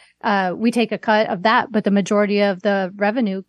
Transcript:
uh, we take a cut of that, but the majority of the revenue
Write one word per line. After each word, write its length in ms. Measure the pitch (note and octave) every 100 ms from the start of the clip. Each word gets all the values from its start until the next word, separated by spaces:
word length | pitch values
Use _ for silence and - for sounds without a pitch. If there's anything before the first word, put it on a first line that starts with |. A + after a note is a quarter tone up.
| _ _
uh, 300 | - G3+ F#3 F3+
we 140 | A#3
take 220 | A#3+ A3
a 60 | G#3
cut 300 | - G#3+ A3
of 140 | F#3
that, 280 | G#3+ A#3+ -
but 120 | A3
the 60 | G3+
majority 500 | G3+ F3+ G#3 G3+ G3+
of 220 | G3+ F#3
the 300 | G#3 G3 F#3 G3+
revenue 460 | G3+ B3 G#3 F#3+